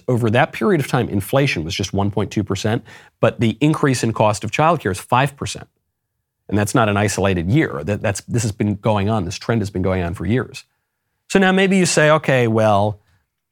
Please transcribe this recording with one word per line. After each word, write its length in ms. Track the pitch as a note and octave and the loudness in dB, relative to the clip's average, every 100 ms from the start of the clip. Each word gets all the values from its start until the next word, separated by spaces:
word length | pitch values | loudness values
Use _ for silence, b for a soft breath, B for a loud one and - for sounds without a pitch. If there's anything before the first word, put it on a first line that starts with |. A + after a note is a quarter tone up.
| - | -2
over 220 | B2 A#2 | -2 2
that 220 | A#2+ D#3+ | 2 0
period 280 | - A3 F3 | 0 0 0
of 60 | C#3 | 0
time, 200 | C3+ A2+ | -2 0
inflation 560 | G2 - C3+ C#3+ - | -2 0 0 0 -2
was 120 | D#2+ - | -6 -6
just 180 | G2 | -4
one 160 | G2 G2+ | -2 -2
point 220 | G#2+ G2+ | -2 -4
two 120 | - | -4
percent, 400 | G2 F#2+ G#2+ A#2 B B B _ | -4 -4 -2 -4 B B B _
but 200 | A#2 - | 0 2
the 180 | A#2 G#2 | -2 2
increase 420 | D3+ D3+ D3 B2+ | 0 2 0 0
in 80 | A2+ | 0
cost 320 | - G#2+ G#2 | 0 0 0
of 60 | G#2+ | -4
childcare 420 | - D#3 E3+ G2+ | 0 2 2 -2
is 80 | - | -4
five 360 | - B2+ C#3 - | 0 2 2 -2
percent. 300 | - - - _ _ _ _ _ _ _ - | -10 -10 -16 _ _ _ _ _ _ _ -4
And 80 | G2+ | -2
that's 160 | G#2 | 0
not 160 | C#3 A2 | 2 2
an 80 | G2+ | 2
isolated 520 | G#2 - G2 F2+ E2+ | 0 0 0 0 0
year. 340 | C#3+ D3+ C#2 | 0 0 -4
That, 180 | D2 G2+ | -6 -4
that's, 200 | G#2 G2+ | -4 -6
this 200 | - A#2 | -4 -4
has 100 | A2 | -2
been 240 | - G#2 G2+ | -2 -2 -2
going 320 | A#2 G#2 G2 | -2 0 0
on. 180 | A2 E2+ | -2 -4
This 120 | - | -6
trend 240 | - A#2 | -2 -2
has 80 | G2 | -2
been 140 | F#2 | -4
going 200 | F#2 F#2 | -2 -2
on 120 | E2+ E2+ | -4 -4
for 100 | F2 | -2
years. 400 | B2 - - - _ _ _ _ _ - | -2 -4 -12 -20 _ _ _ _ _ -2
So 100 | G3 | 2
now 120 | F#3+ | 4
maybe 260 | F#3+ F#3+ G3 | 4 4 4
you 80 | E3+ | 2
say, 240 | - D3+ | 4 4
"Okay, 380 | D#3 - C3 A#2 | 4 2 2 2
well, 520 | A2 A2 G2+ G#2+ G2+ _ _ _ _ _ | 2 2 2 0 -4 _ _ _ _ _